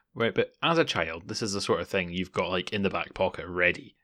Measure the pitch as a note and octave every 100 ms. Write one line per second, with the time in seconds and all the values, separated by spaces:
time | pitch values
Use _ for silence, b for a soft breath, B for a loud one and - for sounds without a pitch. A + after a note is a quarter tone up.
0 | _ - A2+ G2 G#2+ _ D3+ E3 D3 F#2+
1 | D#2+ E2 G#2+ A2 A2+ G2 - F2 F2 G2
2 | F2 F2+ F2 - F2+ F#2 F2+ G#2+ G2 F2
3 | D#2 - F#2 - E2 F2+ F2+ D#2+ - _